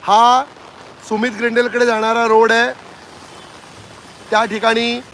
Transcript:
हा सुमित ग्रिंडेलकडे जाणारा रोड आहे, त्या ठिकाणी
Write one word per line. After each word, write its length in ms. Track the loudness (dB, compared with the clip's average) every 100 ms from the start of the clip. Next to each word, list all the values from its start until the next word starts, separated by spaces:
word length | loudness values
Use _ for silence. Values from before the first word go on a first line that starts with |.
हा 420 | 2 4 4 2 -2 -14 -20 -20 -20 -20 -8
सुमित 220 | -6 -4
ग्रिंडेलकडे 540 | -4 -4 -2 -2 0 0
जाणारा 400 | 0 -2 -2 2
रोड 260 | 2 4
आहे, 200 | 2 0 -4 -18 -20 -20 -20 -20 -20 -20 -20 -20 -20 -20 -20 -20 -20 -4
त्या 160 | -2 -2
ठिकाणी 560 | -2 -2 0 -2 -6 -10